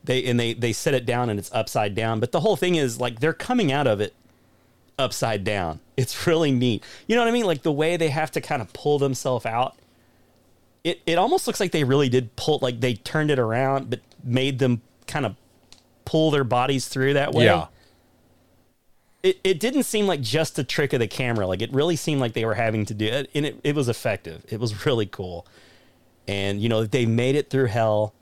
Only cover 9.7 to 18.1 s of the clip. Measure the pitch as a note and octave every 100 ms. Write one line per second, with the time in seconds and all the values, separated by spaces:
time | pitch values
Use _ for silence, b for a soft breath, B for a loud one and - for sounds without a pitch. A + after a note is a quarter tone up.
9.7 | _ b b b b b b _ _ _
10.7 | _ E3 - - E3+ G#3+ F#4 - - F#3
11.7 | E3+ C3 C#3 C3+ B2+ A#2 - - D3 C3
12.7 | A#2 B2 A2 - D#3 D3+ C3+ A2+ A2+ C3+
13.7 | C3+ A#2+ A#2+ _ - B2+ B2 C3+ C3 C3
14.7 | A#2 _ _ - D#3 B2 - _ _ _
15.7 | - _ _ - D#3+ D#3+ D3 B2+ B2 C3
16.7 | C3+ - C3+ C3+ C#3+ C#3+ C#3+ A2+ F2+ D#2
17.7 | b b b b